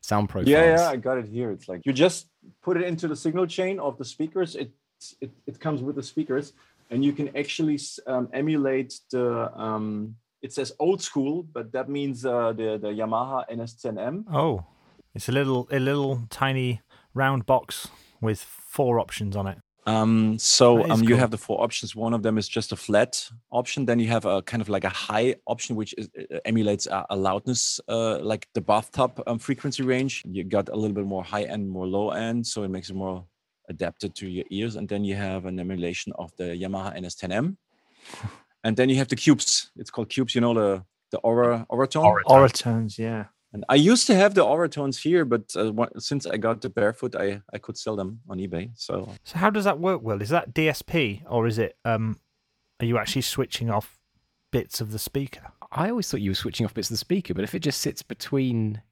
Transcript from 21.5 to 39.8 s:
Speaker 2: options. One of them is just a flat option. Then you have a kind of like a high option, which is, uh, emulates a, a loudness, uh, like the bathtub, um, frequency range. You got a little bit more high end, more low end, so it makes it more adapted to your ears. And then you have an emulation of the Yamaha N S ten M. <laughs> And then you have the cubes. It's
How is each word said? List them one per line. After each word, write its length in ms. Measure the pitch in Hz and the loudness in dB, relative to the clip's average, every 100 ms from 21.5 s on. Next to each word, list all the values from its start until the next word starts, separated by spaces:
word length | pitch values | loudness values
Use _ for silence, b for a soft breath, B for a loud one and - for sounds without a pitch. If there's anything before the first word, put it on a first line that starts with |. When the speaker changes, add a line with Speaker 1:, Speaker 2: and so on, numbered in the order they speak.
| 107 | -2
Speaker 2:
options. 320 | 113 - 104 110 | -2 -2 -8 -4
One 180 | 113 | -2
of 80 | 117 | 0
them 160 | 107 110 | 0 0
is 100 | 101 | -2
just 240 | - - | -4 -4
a 40 | 101 | -8
flat 520 | - 104 123 - - 117 _ | 2 4 4 0 -10 -16 _
option. 340 | 120 123 - 123 | -4 -2 -2 2
Then 120 | 117 | 2
you 120 | 113 | 2
have 160 | 117 101 | 2 2
a 180 | 95 | -2
kind 180 | 92 120 | -2 -6
of 80 | 104 | -2
like 140 | 98 | -2
a 60 | 95 | -2
high 460 | 92 - 107 123 - - | -4 -2 0 2 0 -6
option, 280 | 120 - 110 | -6 -4 -6
which 200 | 107 - | -6 -8
is, 100 | 107 - | -12 -12
uh, 180 | - 80 - | -10 -8 0
emulates 400 | 113 104 104 - | 2 2 0 -2
a, 180 | 95 - | -4 -4
a 60 | 98 | -2
loudness, 640 | 95 98 117 120 - - - | 0 0 -2 -2 -2 -4 -4
uh, 320 | 113 113 87 | -2 0 -2
like 280 | 95 110 - | -2 -4 -4
the 80 | - | -6
bathtub, 640 | - 107 113 - 127 - - | 2 2 2 0 0 0 -6
um, 140 | 117 | -6
frequency 420 | - 131 143 127 | -4 -4 -4 -4
range. 400 | 127 127 135 - - | 0 0 0 -4 -8
You 140 | 92 | -8
got 260 | 92 101 92 | -2 0 0
a 60 | 107 | -2
little 180 | 107 | -2
bit 120 | 101 98 | -2 -4
more 180 | 95 | -4
high 200 | 90 104 | -4 -4
end, 240 | 104 104 98 | -4 -4 -6
more 200 | 92 92 | -4 -2
low 240 | 98 104 | 0 0
end, 340 | 76 113 117 117 | -2 -2 -2 -4
so 160 | 113 | -4
it 80 | 98 | -4
makes 220 | 92 90 | -6 -8
it 40 | 95 | -8
more 300 | 95 92 87 _ _ _ - | -6 -8 -12 _ _ _ -16
adapted 440 | 80 87 - 101 - | -8 -8 -6 -10 -8
to 120 | 98 | -8
your 180 | 90 - | -8 -6
ears. 240 | 95 117 104 | -4 -4 -6
And 120 | 101 | -6
then 160 | 101 | -4
you 120 | 101 98 | -2 -4
have 300 | 98 95 92 | -4 -6 -6
an 140 | 92 | -6
emulation 540 | 90 95 87 90 - - | -6 -4 -4 -6 -8 -10
of 120 | 85 _ | -12 _
the 180 | 90 87 | -8 -6
Yamaha 400 | 92 98 95 85 | -6 -6 -6 -8
N 100 | 90 | -12
S 100 | - | -10
ten 160 | 92 | -4
M. 260 | 98 156 196 _ B B B B | -2 -2 -6 _ B B B B
<laughs> 140 | B 101 B B B | B -12 B B B
And 120 | 113 113 | -2 2
then 140 | 131 | 4
you 80 | 131 | 4
have 100 | 135 | 2
the 80 | 135 | 0
cubes. 560 | - 143 - - - | 4 4 4 -2 -4
It's 120 | - | -16